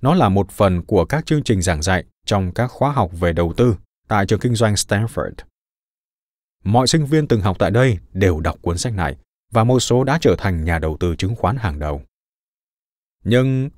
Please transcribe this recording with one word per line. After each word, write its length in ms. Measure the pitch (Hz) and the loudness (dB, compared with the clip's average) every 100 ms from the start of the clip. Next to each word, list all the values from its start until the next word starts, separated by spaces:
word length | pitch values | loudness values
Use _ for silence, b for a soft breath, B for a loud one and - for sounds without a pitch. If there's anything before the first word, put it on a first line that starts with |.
nó 120 | 127 | 0
là 140 | 180 113 | 2 2
một 220 | 98 95 | 2 0
phần 320 | - 101 87 | 0 2 0
của 220 | - 101 | 0 0
các 220 | 82 147 - | 2 -2 -2
chương 160 | 151 | -2
trình 200 | 135 104 | 0 0
giảng 200 | 87 80 | 0 -2
dạy 220 | 82 92 - _ - | 0 -2 -4 _ -4
trong 260 | 104 92 | -2 -2
các 140 | 87 123 | -2 -4
khóa 260 | - 135 | -2 -2
học 180 | 135 92 85 | 0 -2 0
về 120 | 87 | -2
đầu 200 | 82 85 82 | 0 0 2
tư 200 | 123 101 - _ - | 2 0 -6 _ -4
tại 180 | 107 98 | -2 0
trường 140 | 107 | 0
kinh 140 | 123 | 0
doanh 200 | 113 110 | 0 0
Stanford. 580 | 104 - 101 113 - - - - _ _ _ _ _ _ _ _ _ _ _ | 0 -2 -2 -2 -4 -8 -8 -18 _ _ _ _ _ _ _ _ _ _ _
Mọi 220 | 95 117 131 | -2 2 2
sinh 200 | 160 143 | 2 2
viên 220 | 156 147 | 0 2
từng 120 | 113 | 0
học 160 | 98 90 | 0 0
tại 120 | 95 | 0
đây 280 | 107 131 98 - | 2 2 0 -4
đều 280 | 92 95 78 | 0 2 2
đọc 160 | 78 - | -2 -4
cuốn 160 | - 87 | -4 -4
sách 140 | 127 | -4
này, 240 | 104 76 65 _ _ _ | -4 -4 -6 _ _ _
và 120 | 113 | 0
một 160 | 113 127 | 4 2
số 240 | - 123 | 2 2
đã 140 | 135 156 | 2 2
trở 140 | 139 87 | 2 2
thành 260 | 101 85 | 0 -2
nhà 140 | 80 82 | -2 -2
đầu 180 | 80 76 | -2 -2
tư 160 | 87 85 | -2 -2
chứng 200 | 95 117 | -4 -2
khoán 200 | 90 131 | -2 -2
hàng 220 | 113 73 | -4 -4
đầu. 240 | 76 71 - _ _ _ _ _ _ _ _ _ _ _ | -6 -8 -10 _ _ _ _ _ _ _ _ _ _ _
Nhưng 460 | - 120 131 131 135 | 0 0 2 0 -4